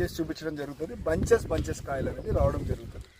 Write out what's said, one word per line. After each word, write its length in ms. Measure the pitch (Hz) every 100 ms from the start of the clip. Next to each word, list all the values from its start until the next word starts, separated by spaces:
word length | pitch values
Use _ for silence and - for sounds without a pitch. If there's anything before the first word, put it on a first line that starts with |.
చేసి 220 | 175 -
చూపించడం 340 | 156 156 160 151
జరుగుతుంది. 380 | 143 139 160
బంచెస్, 520 | 240 160 160 - 226 -
బంచెస్ 360 | 160 156 151 -
కాయలు 240 | 139 123
అనేది 200 | - -
రావడం 340 | 143 139 143
జరుగుతుంది. 400 | - - - - -